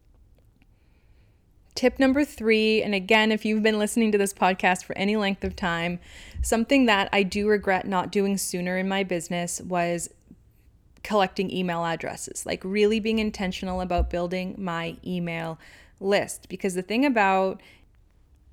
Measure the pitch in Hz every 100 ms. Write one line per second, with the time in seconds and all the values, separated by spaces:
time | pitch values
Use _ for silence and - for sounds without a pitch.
0 | _ _ _ _ _ _ _ _ _ _
1 | _ _ _ _ _ _ _ - 247 247
2 | 269 269 294 - 220 220 220 220 208 202
3 | 185 220 220 214 214 214 214 214 208 233
4 | 220 208 196 - 185 190 190 185 - -
5 | 196 214 196 196 190 - 180 170 170 175
6 | - - - - - 226 226 277 240 196
7 | 196 202 190 208 202 208 196 185 196 185
8 | 170 202 196 196 - 180 180 185 190 190
9 | 190 175 - 175 175 - - 180 170 175
10 | - - - - _ _ _ _ _ _
11 | - 214 190 - 190 180 180 170 170 165
12 | - - - - - - 185 208 208 220
13 | 214 220 214 214 185 185 190 185 180 175
14 | 165 175 175 185 185 - 190 165 165 165
15 | - 180 170 165 165 160 - - - -
16 | 196 202 - - - - 196 180 185 220
17 | 285 233 196 190 190 196 - - _ _
18 | _ _ _ _ _